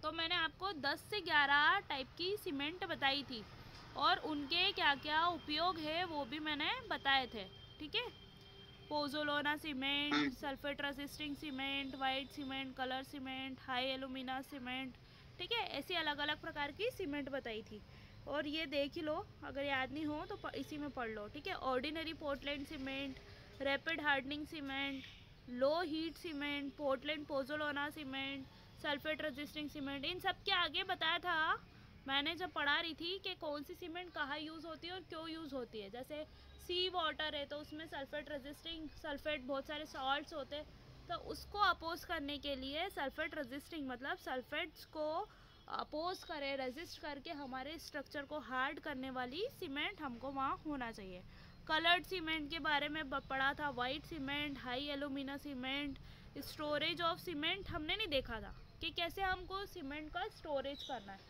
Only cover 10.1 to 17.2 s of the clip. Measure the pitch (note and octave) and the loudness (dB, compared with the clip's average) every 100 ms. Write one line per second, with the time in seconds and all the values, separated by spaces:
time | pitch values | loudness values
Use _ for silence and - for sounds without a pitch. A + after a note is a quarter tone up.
10.1 | D4 D4 B3 D4 C4+ C#4+ C#4+ C#4 C#4 C#4 | 4 4 0 -4 -2 -2 0 -2 -2 -6
11.1 | - D4+ C#4 D#4 C4 C4+ C#4 C4+ C4+ C4+ | -4 -4 -4 -4 -2 0 0 -2 0 2
12.1 | C4 C4+ - C#4 C4+ C4+ B3+ C4 C4 C4+ | 2 -2 -6 -4 -2 -4 -2 -2 0 -4
13.1 | C#4+ C4 C4 C4+ C4 - B3+ C4 C4 C4+ | -6 -6 -4 -4 -6 -2 0 2 0 -2
14.1 | C4 B3+ C4 C4+ C#4+ B3 B3+ C4 B3 - | -4 -2 -4 -4 -8 -4 -4 -4 -8 -18
15.1 | - - - F4+ A#4 - - C#4 F4+ D#4 | -18 -18 -8 0 2 2 -2 0 2 2
16.1 | C#4+ D4 D4+ E4 D#4 C#4+ C#4+ A4 B4+ F4+ | 2 2 0 -2 -2 -2 0 -2 0 -2
17.1 | C#4+ | 0